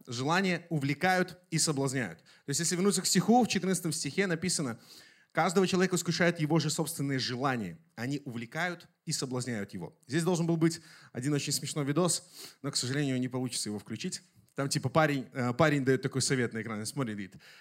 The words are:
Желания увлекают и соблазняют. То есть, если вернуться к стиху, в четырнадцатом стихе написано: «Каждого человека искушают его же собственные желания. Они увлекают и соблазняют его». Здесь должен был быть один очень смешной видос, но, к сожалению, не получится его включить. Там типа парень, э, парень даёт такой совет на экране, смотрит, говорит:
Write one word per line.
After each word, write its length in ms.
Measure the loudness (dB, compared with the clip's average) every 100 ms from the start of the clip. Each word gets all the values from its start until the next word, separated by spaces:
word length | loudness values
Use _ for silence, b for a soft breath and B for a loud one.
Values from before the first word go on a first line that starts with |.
| -10
Желания 600 | -4 0 2 2 -2 -2
увлекают 720 | -2 -2 0 2 2 0 -4 _
и 80 | -2
соблазняют. 600 | 0 0 0 -2 -4 -8
То 320 | _ -14 -6
есть, 100 | -2
если 160 | 0 2
вернуться 240 | 2 2
к 60 | 2
стиху, 360 | 4 6 6
в 60 | 6
четырнадцатом 440 | 2 0 -2 -2
стихе 340 | -4 -4 -2 0
написано: 520 | 0 -2 -2 -4 -6 B B B B B
«Каждого 340 | 0 2 4 4
человека 300 | 4 4 2
искушают 420 | 0 2 2 2
его 200 | 2 2
же 100 | 2
собственные 500 | -2 -4 -4 -2 -2
желания. 600 | -2 -2 0 0 -4 -10 _
Они 260 | -8 -6 -6 -6
увлекают 600 | -10 -8 -6 -6 -6 -14 _ -8
и 60 |
соблазняют 600 | -6 -4 -4 -4 -4 -6
его». 240 | -8 -12 -14 -6
Здесь 160 | -2
должен 240 | 0 0 2
был 120 | 2
быть 240 | 2 0 B B B
один 200 | -6 -2
очень 220 | -2 0
смешной 320 | -4 -4 -4 0
видос, 420 | 2 2 0 -6 B B B
но, 100 | -6
к 60 | -4
сожалению, 420 | -2 0 0 0
не 100 | -2
получится 420 | -2 -4 -4 -6
его 80 | -6
включить. 440 | -6 -8 -6 -8 -14 _ _ -6
Там 140 | -2
типа 180 | 0 0
парень, 400 | 4 4 2 -4
э, 180 | -2 0
парень 320 | 4 4 6
даёт 160 | 4 2
такой 220 | 2 -2
совет 320 | 0 0 0
на 80 | -2
экране, 240 | -6 -6 -6
смотрит, 280 | -6 -4
говорит: 200 | -6 -10 -14 B B